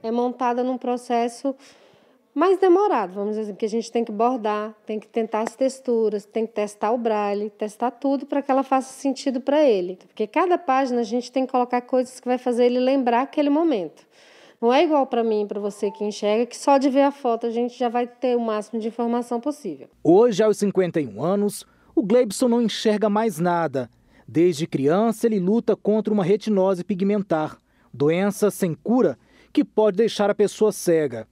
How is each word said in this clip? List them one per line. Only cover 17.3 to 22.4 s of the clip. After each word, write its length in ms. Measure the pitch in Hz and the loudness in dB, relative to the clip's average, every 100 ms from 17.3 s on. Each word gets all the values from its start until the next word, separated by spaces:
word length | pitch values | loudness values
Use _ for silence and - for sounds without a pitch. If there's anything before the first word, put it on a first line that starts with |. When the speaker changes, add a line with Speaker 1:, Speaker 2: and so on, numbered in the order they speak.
| 226 240 | -2 -2
Speaker 1:
a 20 | |
gente 260 | 226 240 - | -2 -4 -2
já 140 | 240 | -2
vai 160 | 240 240 | -2 -4
ter 320 | - 254 240 | -4 -2 0
o 20 | |
máximo 400 | 226 214 208 226 | 0 -4 -4 -6
de 80 | 220 | -6
informação 520 | 220 233 240 240 240 | -4 -2 -2 -4 -4
possível. 480 | 262 294 196 139 - _ | -4 -6 -10 -12 -16 _
Speaker 2:
Hoje, 400 | - 180 247 185 | 4 6 6 4
aos 140 | 220 202 | 0 2
cinquenta 440 | 202 185 175 160 | 0 0 0 -2
e 60 | 135 | -4
um 160 | 101 | -4
anos, 420 | 160 202 208 - - _ _ - | -2 0 -2 -4 -18 _ _ -4
o 80 | |
Gleibson 440 | 202 247 247 - | 2 2 2 0